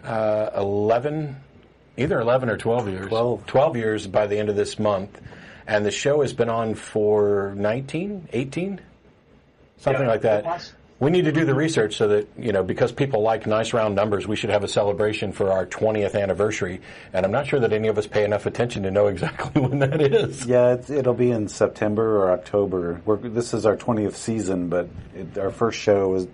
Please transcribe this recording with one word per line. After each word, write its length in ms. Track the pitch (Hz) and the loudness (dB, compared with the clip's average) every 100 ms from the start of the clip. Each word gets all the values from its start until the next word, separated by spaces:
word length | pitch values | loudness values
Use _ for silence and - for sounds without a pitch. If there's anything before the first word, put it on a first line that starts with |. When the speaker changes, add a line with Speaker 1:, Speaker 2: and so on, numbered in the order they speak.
Speaker 1:
uh, 460 | - 113 110 107 107 - | -6 -2 0 0 -2 -2
eleven, 800 | 98 101 107 117 147 156 147 135 - - - _ _ - | -2 0 2 2 0 -4 -6 -10 -18 -20 -20 _ _ -4
either 220 | 131 170 | 0 0
eleven 300 | 117 131 127 | 2 2 2
or 80 | 98 | -2
twelve 300 | 113 117 107 | 0 0 -2
years. 180 | 95 98 | -6 -2
Speaker 2:
Twelve. 380 | 110 120 110 - | 0 0 -2 0
Speaker 1:
Twelve 300 | 131 117 120 | 2 2 0
years 280 | 110 107 95 | -2 -4 -2
by 200 | 92 104 | -2 0
the 100 | 104 | 0
end 120 | 107 | 0
of 60 | 101 | 0
this 220 | 101 - | -2 0
month. 420 | 104 98 98 - - - - - - | 0 0 -4 -14 -20 -20 -20 -20 -2
And 180 | - 104 | 0 0
the 60 | |
show 300 | - 139 147 | -2 0 2
has 120 | 127 | 0
been 160 | 104 117 | 0 0
on 260 | 113 113 104 | 0 -2 -6
for 800 | - 110 104 107 101 101 98 98 | -4 0 2 4 4 2 -2 -2
nineteen, 720 | 101 117 135 160 196 202 165 | -2 -2 -4 -6 -6 -8 -6
eighteen? 480 | 113 135 160 190 190 - _ - _ _ _ _ _ _ _ | -6 -4 -4 -6 -8 -14 _ -20 _ _ _ _ _ _ _
Something 260 | - 135 | -2 0
Speaker 3:
Yeah, 60 | 131 | 2
Speaker 1:
like 120 | 110 | 2
that. 220 | 120 104 | 2 2
Speaker 3:
the 60 | 104 | 0
past 240 | 175 - - _ _ | -6 -8 -20 _ _
Speaker 1:
We 100 | 139 | 2
need 140 | 180 156 | 4 2
to 60 | |
do 140 | 151 160 | 2 2
the 100 | 131 | 2
research 400 | 160 160 107 - | 2 0 0 2
so 100 | 107 | 2
that, 180 | 104 104 - | 2 0 -6
you 140 | 110 | -2
know, 100 | 98 | 0
because 280 | 92 104 120 | 0 0 0
people 300 | - 139 110 | 0 -2 2
like 240 | 107 113 - | 2 0 0
nice 260 | 107 113 | 0 0
round 220 | 120 110 98 | 0 0 2
numbers, 320 | 107 101 - | 0 0 -2
we 80 | 107 | -4
should 160 | 107 | 0
have 120 | 101 | 0
a 40 | 98 | 0
celebration 640 | - 104 98 107 107 104 | 0 2 2 0 0 -6
for 200 | - 98 | 0 2
our 140 | 95 90 | 2 0
twentieth 460 | - 110 107 101 101 | 0 0 2 0 0
anniversary. 680 | 98 90 104 107 92 90 - - - | 0 2 0 0 -6 -6 -12 -20 -6
And 120 | 92 95 | 0 2
I'm 60 | |
not 160 | 123 139 | 0 0
sure 120 | 143 | 0
that 120 | 113 | 2
any 140 | 107 110 | 2 2
of 100 | 107 | 0
us 80 | 104 | 0
pay 160 | 107 | 0
enough 220 | 104 104 - | 2 0 -2
attention 360 | - 120 113 | -2 -2 -2
to 80 | 95 | 0
know 160 | 98 104 | 2 2
<laughs> 60 | |
exactly 480 | 98 - - - 151 | 2 -6 -6 -2 0
when 180 | 131 143 | 0 0
that 220 | 139 156 | 0 2
is. 440 | 143 226 156 - 120 | 4 4 0 -6 0
Speaker 2:
Yeah, 280 | 123 123 | 4 4
it's, 160 | 123 127 | 2 -2
it'll 240 | 143 127 117 | -2 0 2
be 140 | 123 | 0
in 160 | 117 104 | 0 -4
September 680 | - 101 - 107 107 113 107 | 0 0 0 -2 0 2 4
or 80 | 95 | 4
October. 720 | 90 - 104 101 90 87 85 104 | 2 0 0 0 -2 -4 -4 -2
We're, 120 | 104 | -2
this 360 | 120 110 117 | -2 -4 -2
is 120 | 113 107 | 0 2
our 80 | 95 | 2
twentieth 420 | - 110 101 - | 0 0 -2 -4
season, 520 | - 113 92 92 90 | -4 -2 -2 -2 0
but 200 | 87 85 - - 85 | -2 -4 -10 -16 -14
it, 220 | 92 101 | -10 -6
our 140 | 98 | -6
first 280 | - 110 - | 0 -2 0
show 300 | - 98 95 | 2 4 4
was 180 | 95 92 | 0 -2